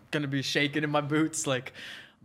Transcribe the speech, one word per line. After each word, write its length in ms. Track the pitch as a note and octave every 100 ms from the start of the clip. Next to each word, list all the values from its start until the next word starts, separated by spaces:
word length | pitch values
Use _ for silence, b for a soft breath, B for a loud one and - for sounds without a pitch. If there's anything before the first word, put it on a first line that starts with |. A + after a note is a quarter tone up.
| -
gonna 180 | D#3 C#3+
be 140 | C#3
shaking 420 | C3 D#3 C#3+ D3+
in 60 | D3+
my 120 | D3
boots. 440 | D3 D3+ D#3 D#3 D3
Like, 280 | B2+ B2+ B B B B B